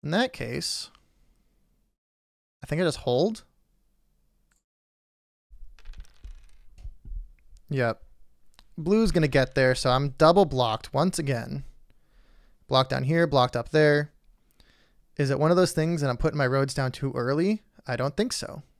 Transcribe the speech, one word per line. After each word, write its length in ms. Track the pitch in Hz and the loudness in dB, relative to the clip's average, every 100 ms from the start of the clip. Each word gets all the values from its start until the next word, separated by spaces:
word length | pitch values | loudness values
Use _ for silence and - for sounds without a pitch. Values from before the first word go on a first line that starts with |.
In 80 | 143 | -2
that 220 | 175 254 | -2 -2
case, 580 | - 117 127 165 - - _ _ _ _ _ _ _ _ _ _ _ _ _ _ _ _ _ | -4 -8 -6 -6 -8 -12 _ _ _ _ _ _ _ _ _ _ _ _ _ _ _ _ _
I 60 | - | -8
think 160 | 151 | -2
I 20 | |
just 140 | 180 139 | -2 -2
hold. 460 | - 123 185 220 - _ _ _ _ _ _ _ _ _ _ _ _ _ _ _ _ _ _ _ _ - - - - - - - - - - - - - - - - - - - - - - | -2 0 0 -2 -14 _ _ _ _ _ _ _ _ _ _ _ _ _ _ _ _ _ _ _ _ -18 -18 -16 -16 -16 -18 -20 -20 -20 -20 -20 -20 -18 -18 -18 -14 -14 -14 -20 -20 -20 -8
Yep. 340 | 139 120 110 - - - _ - - - - | -2 -2 -4 -12 -20 -20 _ -20 -20 -20 -8
Blue's 360 | 160 214 220 | 2 4 4
gonna 160 | 165 156 | 2 2
get 260 | 139 127 | 2 2
there, 220 | - 131 127 | 2 2 2
so 140 | 139 | 2
I'm 200 | 127 143 | 2 0
double 340 | 131 160 180 | 4 6 6
blocked 480 | 180 135 120 110 - | 4 2 0 -2 -4
once 280 | 139 175 180 | 0 0 0
again. 440 | 143 120 120 139 - - - - _ _ _ - _ _ _ | -4 -4 -6 -10 -12 -18 -20 -20 _ _ _ -20 _ _ _
Blocked 240 | 131 131 | 2 2
down 140 | 131 | -2
here, 240 | 131 165 170 | 0 0 2
blocked 260 | 139 123 | 2 2
up 140 | 120 117 | -2 -2
there. 440 | 156 151 147 151 _ _ _ _ _ _ _ _ _ _ - | 2 4 4 -2 _ _ _ _ _ _ _ _ _ _ -4
Is 140 | 139 | -2
it 80 | 139 | 0
one 140 | 151 | 2
of 40 | 175 | 4
those 160 | 175 | 2
things 280 | - 160 170 | 2 -2 0
that 100 | 143 | -2
I'm 60 | 123 | -2
putting 220 | 160 147 | -2 0
my 80 | 131 | 0
roads 260 | 135 139 | 0 0
down 160 | 139 131 | -2 -4
too 220 | - 139 | -4 -6
early? 500 | 131 120 143 180 214 _ - - | -4 -2 0 0 -2 _ -20 -8
I 80 | |
don't 220 | 123 131 147 | -4 -4 -2
think 160 | 233 | -4
so. 320 | - - - - | -4 -10 -14 -18